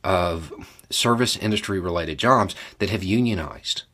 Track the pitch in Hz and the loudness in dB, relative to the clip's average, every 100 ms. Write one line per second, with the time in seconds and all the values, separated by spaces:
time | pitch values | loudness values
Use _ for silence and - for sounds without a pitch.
0 | - 92 87 82 78 - - - _ - | 2 2 2 -2 -8 -14 -18 -20 _ 0
1 | 120 117 123 - 107 104 - 95 90 87 | 2 4 2 0 -2 -2 -2 -4 -2 -2
2 | 80 76 113 127 98 - - - 101 104 | -2 0 4 6 4 -2 -16 -4 -2 -2
3 | 90 113 120 98 73 - - - - | 2 2 2 0 -4 -10 -6 -8 -8